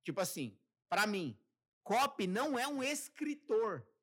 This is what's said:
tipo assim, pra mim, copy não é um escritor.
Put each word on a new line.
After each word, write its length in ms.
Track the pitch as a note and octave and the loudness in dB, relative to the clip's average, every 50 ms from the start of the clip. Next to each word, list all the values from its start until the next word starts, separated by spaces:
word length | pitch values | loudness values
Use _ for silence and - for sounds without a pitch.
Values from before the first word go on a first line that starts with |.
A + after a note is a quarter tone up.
| _ | _
tipo 180 | - D#3 G3 | -6 -2 -2
assim, 360 | F#3 - - - C3+ A2 G2 _ _ _ _ _ _ | -2 -2 -2 -6 -6 -8 -8 _ _ _ _ _ _
pra 180 | _ F3 F#3+ G#3+ | _ 2 2 2
mim, 320 | G#3+ G3+ F#3+ E3+ C3 G#2 _ _ _ _ _ _ _ _ _ _ | 2 0 -2 -2 -4 -6 _ _ _ _ _ _ _ _ _ _
copy 420 | - G3+ A#3+ C#4 C#4 - - F#3+ | 0 4 4 4 2 2 -2 0
não 320 | F#3 F#3 A3 C#4 D#4 C4+ | 0 2 0 0 2 2
é 100 | A#3 B3 | 0 0
um 140 | D4 D4 C4+ | 0 0 0
escritor. 1040 | B3+ C#4 D4+ - - - _ - D#4 D4 C#4+ D4 _ - G#3+ A3 A3+ G#3+ F3 C3+ - _ _ _ | 0 0 -2 -2 -6 -10 _ -6 -4 -4 -4 -6 _ 2 2 2 2 2 -2 -6 -10 _ _ _